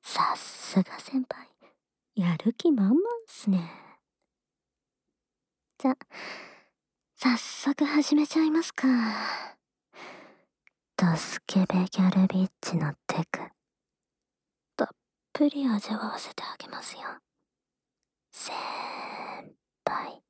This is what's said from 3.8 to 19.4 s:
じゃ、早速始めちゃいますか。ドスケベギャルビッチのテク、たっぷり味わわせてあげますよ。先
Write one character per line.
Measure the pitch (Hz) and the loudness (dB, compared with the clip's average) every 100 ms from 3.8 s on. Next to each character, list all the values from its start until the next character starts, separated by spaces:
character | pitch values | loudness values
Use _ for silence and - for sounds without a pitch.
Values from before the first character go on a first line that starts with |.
| - _ _ _ _ _ _ _ _ _ _ _ _ _ _ _ _ _ _ _ | -20 _ _ _ _ _ _ _ _ _ _ _ _ _ _ _ _ _ _ _
じ | 269 | -2
ゃ、 | 254 - - - - - - _ _ _ _ _ _ | -2 -6 -16 -14 -14 -18 -20 _ _ _ _ _ _
早 | 262 240 | 0 0
速 | - - - 285 285 | 0 -2 -2 0 2
始 | 294 285 294 | 2 4 4
め | 302 | 4
ち | - | 2
ゃ | |
い | 320 | 4
ま | 311 | 2
す | 339 | 0
か。 | - 262 247 226 214 214 - - - _ _ _ - - - - _ _ _ _ _ _ - | 0 4 4 2 -2 -4 -6 -10 -18 _ _ _ -20 -20 -20 -20 _ _ _ _ _ _ 0
ド | 180 160 | 2 2
ス | - - _ | -2 -6 _
ケ | 196 185 | 2 4
ベ | 185 185 | 2 0
ギ | - | 4
ャ | 185 | 4
ル | 185 190 | 6 4
ビ | 185 190 | 4 0
ッ | _ | _
チ | - 175 | -4 0
の | 151 147 _ | -2 -4 _
テ | - 165 | -4 -4
ク、 | - - _ _ _ _ _ _ _ _ _ _ _ _ - | -6 -8 _ _ _ _ _ _ _ _ _ _ _ _ -4
た | - | -4
っ | - _ _ _ | -6 _ _ _
ぷ | - 294 | 2 2
り | 285 269 | 2 0
味 | 208 - | 0 -2
わ | 214 214 | -8 -8
わ | - | -8
せ | - | -10
て | - | -12
あ | - - | -14 -14
げ | - | -14
ま | - | -12
す | - - | -12 -12
よ。 | - - _ _ _ _ _ _ _ _ _ _ _ | -14 -14 _ _ _ _ _ _ _ _ _ _ _
先 | - - - - - - - - - - - | -8 -6 -6 -8 -8 -10 -10 -12 -12 -12 -14